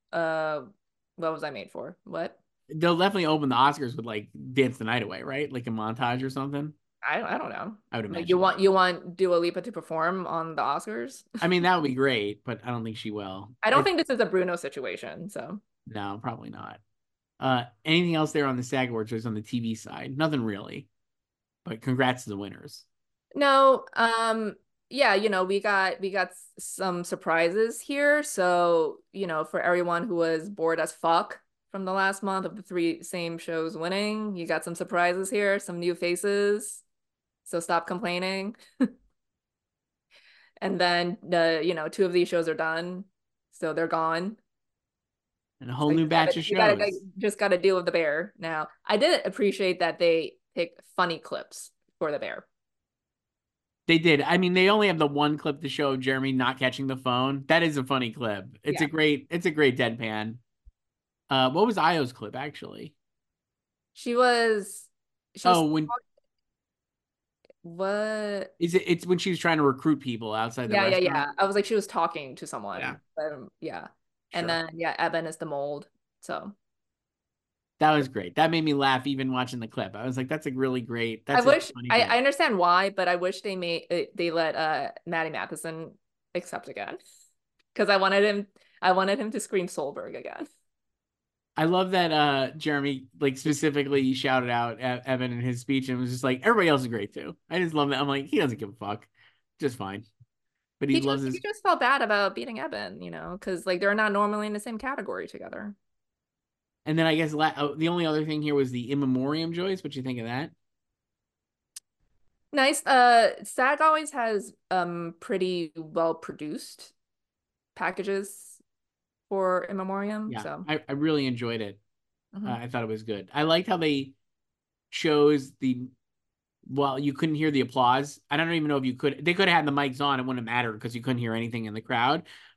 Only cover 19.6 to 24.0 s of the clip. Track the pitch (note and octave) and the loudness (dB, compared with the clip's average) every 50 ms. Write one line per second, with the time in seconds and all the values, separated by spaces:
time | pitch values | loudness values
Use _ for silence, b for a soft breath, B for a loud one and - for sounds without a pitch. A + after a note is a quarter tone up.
19.6 | A#2 A2+ A2+ G#2+ - - - - C3 C3+ C3+ C3+ D#3+ D#3+ D3+ C#3 A2+ A2 G2+ F#2+ | -2 -4 -6 -6 -8 -12 -12 -12 -10 -8 -2 -2 0 0 0 0 -2 -2 -4 -6
20.6 | - - - - - - _ _ _ _ _ _ _ _ _ _ _ _ _ _ | -8 -12 -12 -14 -14 -16 _ _ _ _ _ _ _ _ _ _ _ _ _ _
21.6 | _ - A2+ A2 - C3 B2+ B2+ C3 B2+ B2+ B2+ - - G#2 G2 G2+ G2 - - | _ -12 -12 -6 -4 -2 0 2 2 2 2 0 -4 -8 -8 -8 -8 -8 -10 -14
22.6 | - D3 - - - _ _ _ _ _ _ _ _ _ - C#4 C#4+ C#4 C4+ C4+ | -16 -18 -20 -20 -20 _ _ _ _ _ _ _ _ _ 0 2 4 6 6 8
23.6 | C4+ C4+ C4 - - - - - | 8 8 6 6 2 -4 -2 0